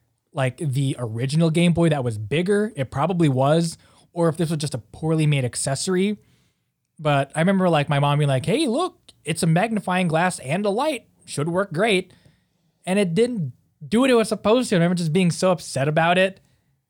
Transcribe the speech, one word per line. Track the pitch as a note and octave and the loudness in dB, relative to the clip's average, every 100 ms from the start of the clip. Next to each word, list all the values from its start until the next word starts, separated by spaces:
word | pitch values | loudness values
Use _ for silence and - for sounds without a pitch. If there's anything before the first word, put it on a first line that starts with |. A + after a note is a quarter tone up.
| _ _ _ | _ _ _
like, | D3+ C3 - | -4 -4 -2
the | D#3+ C3 C3+ - | -4 -2 -2 -4
original | A#2+ A2+ C3 D#3 E3 | -6 -6 -2 0 2
Game | D#3+ F3 | 2 2
Boy | E3 E3+ | 4 2
that | D3 | 2
was | B2 G#2+ | -2 -6
bigger. | G#2 D3 F3 G3+ G#3+ D#3 | -4 -4 0 0 -2 -4
It | B2+ | -6
probably | C3+ D#3+ F3 D#3 | -2 -2 2 2
was, | B2+ C3+ E3 E3 - _ _ _ | 2 2 2 0 -8 _ _ _
or | F3 E3 | -2 0
if | - | 0
this | D#3+ | -2
was | D#3+ | -2
just | C#3+ | -4
a | B2+ | -8
poorly | - - D#3+ D#3+ D3+ | -12 -8 -2 0 2
made | C#3 | 2
accessory. | B2 - C3+ C#3 F#3 F3+ G3+ G#3 _ _ _ _ _ _ _ - | -2 -4 -4 -4 -2 0 0 -4 _ _ _ _ _ _ _ -6
But | D3+ C#3 C#3 | 0 0 0
I | - | 0
remember, | F3 G3 F3+ | 0 2 2
like, | D#3 C#3 | 2 2
my | C#3+ | 2
mom | C#3+ D3 | 2 2
being | C#3+ | 2
like, | C3 D3+ | 0 0
"Hey, | B3+ D4+ | 0 0
look, | B3+ F#4 _ _ _ | 0 -4 _ _ _
it's | - E3 | -8 -2
a | E3+ | 2
magnifying | E3 A3+ G#3+ - F3+ F3+ | 2 0 -2 -2 -2 0
glass | D#3+ F3+ - | 2 0 -2
and | C3 F3 G#3 | -6 -2 -2
a | |
light. | G3+ D#4 D4 _ _ | 0 -2 -4 _ _
Should | - - D#3 | -12 -6 -2
work | F3 G3+ | -2 -2
great." | D#3+ A3+ F#3 - - _ _ _ _ _ _ | -2 0 0 -2 -18 _ _ _ _ _ _
And | F3 G3 | -2 0
it | F#3+ | 0
didn't | E3 B3 A#3 C3+ - _ _ C#3+ | 2 0 0 -6 -8 _ _ -2
do | A3 | 2
what | C4 | 4
it | |
was | A#3 A3 | 4 2
supposed | G#3 G3+ B3 B3 | -2 2 2 2
to. | F#3 | 2
I | |
remember | E3+ | 2
just | F3+ E3 | 0 0
being | F3 F3+ | 2 2
so | - F#3 | 2 0
upset | E3 - C3 C#3 | 0 -4 -4 0
about | D#3+ E3 F3+ | 2 2 2
it. | F#3+ F#3+ _ _ _ _ _ | 0 -2 _ _ _ _ _